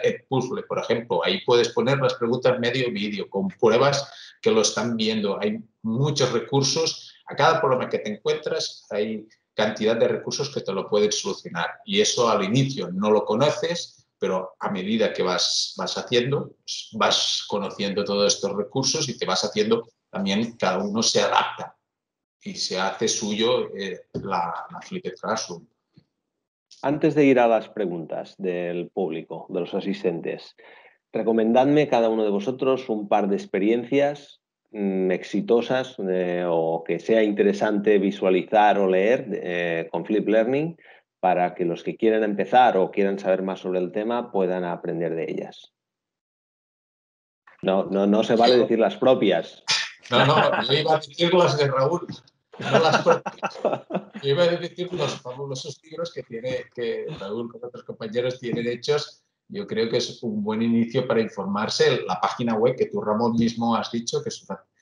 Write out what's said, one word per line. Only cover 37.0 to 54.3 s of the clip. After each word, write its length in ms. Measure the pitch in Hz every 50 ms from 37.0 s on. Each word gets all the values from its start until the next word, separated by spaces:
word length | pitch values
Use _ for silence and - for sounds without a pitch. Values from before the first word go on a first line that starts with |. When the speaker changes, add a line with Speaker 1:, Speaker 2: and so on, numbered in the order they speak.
| - - 110 113
Speaker 2:
interesante 760 | 110 104 104 101 101 101 98 - 113 107 107 101 101 107 104 98
visualizar 800 | 95 98 98 - 104 92 92 92 87 - 107 107 104 104 98 101
o 80 | 98
leer, 420 | 95 92 92 95 110 123 135 - 101
eh, 560 | 95 - 67 90 87 87 87 85 82 82 82 -
con 160 | - 85 82
Flip 200 | - 107 104 95
Learning, 500 | 101 107 110 113 120 131 143 156 170 165 - _ - - - _ _ _ _
para 340 | - 90 87 90 90 85 -
que 120 | - 90
los 160 | 85 82 -
que 140 | - 92 82
quieran 280 | - 113 110 110 110 110
empezar 540 | 107 101 101 95 - - 123 127 113 98 95
o 120 | 92 -
quieran 280 | - 101 101 98 98 98
saber 240 | 98 95 92 92
más 180 | 95 95 92 -
sobre 200 | - 95 90 90
el 120 | 90 87
tema 400 | - 107 107 117 120 123 117 -
puedan 320 | - 98 95 90 92 92 90
aprender 500 | 87 82 82 - 87 85 82 85 82 82
de 160 | 80 78 -
ellas. 440 | 80 82 - - - - - _ _ _ _ _ _ _ _ _ _ _ _ _ _ _ _ _ _ _ _ _ _ _ _ _ _ _ _ _ _ _ _ _ _ _ _ - _ _
No, 240 | - 95 95 98 92
no, 220 | - 95 98 101
no 160 | 101 101 110
se 140 | 110 107 120
vale 200 | 110 117 123 127
Speaker 1:
No. 60 | 123
Speaker 2:
decir 160 | 107 - 117 110
las 180 | 110 95 -
propias. 680 | - 139 131 131 113 113 98 87 82 82 - - - _ - - - - - - - - -
Speaker 1:
No, 140 | 123 127 131
no, 380 | 139 156 - - - 185 165
yo 100 | - -
iba 220 | 139 156 151 160 156
a 40 | 151
decir 340 | - - - - 170 175 185
las 220 | 180 170 147 139
de 120 | 147 143 135
Raúl, 380 | 127 131 135 151 170 170 - - - - _ _ _ _ _ _ - -
no 200 | - - - -
las 240 | 165 - - -
propias. 580 | - 175 165 - - - - - - - - -
Speaker 2:
<laughs> 600 | - 311 - - - _ 320 190 - - - 214
Speaker 1:
Yo 80 | - 139